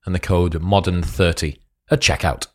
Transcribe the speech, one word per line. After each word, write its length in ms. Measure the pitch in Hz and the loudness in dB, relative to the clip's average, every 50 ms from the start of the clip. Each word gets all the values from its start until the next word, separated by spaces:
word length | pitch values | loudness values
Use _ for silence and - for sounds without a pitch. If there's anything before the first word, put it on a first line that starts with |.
| _ | _
and 80 | 95 92 | -4 -4
the 60 | 90 | -4
code 420 | - - 95 87 90 85 80 80 | -2 0 2 2 2 0 0 -2
modern 400 | 82 92 101 98 90 95 90 87 | 0 2 2 2 2 0 -2 0
thirty 600 | 85 - - - 95 85 80 - - 76 69 _ _ _ _ _ _ _ | -2 -2 0 2 2 2 2 0 -4 -6 -6 _ _ _ _ _ _ _
at 120 | - - | -2 2
checkout. 460 | - - 80 - - 82 64 - - _ | 2 0 0 2 0 -2 -2 -2 -10 _